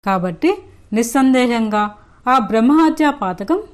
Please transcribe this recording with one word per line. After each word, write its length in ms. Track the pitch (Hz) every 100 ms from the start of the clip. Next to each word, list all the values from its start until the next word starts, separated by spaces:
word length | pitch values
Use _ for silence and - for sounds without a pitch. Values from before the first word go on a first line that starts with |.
| -
కాబట్టి 520 | 190 180 170 320 403 - - -
నిస్సందేహంగా 960 | 214 233 277 262 262 247 233 220 208 208 - - _ -
ఆ 100 | 262
బ్రహ్మహత్యా 760 | 196 220 240 302 320 311 302
పాతకం 500 | 285 190 175 202 359 427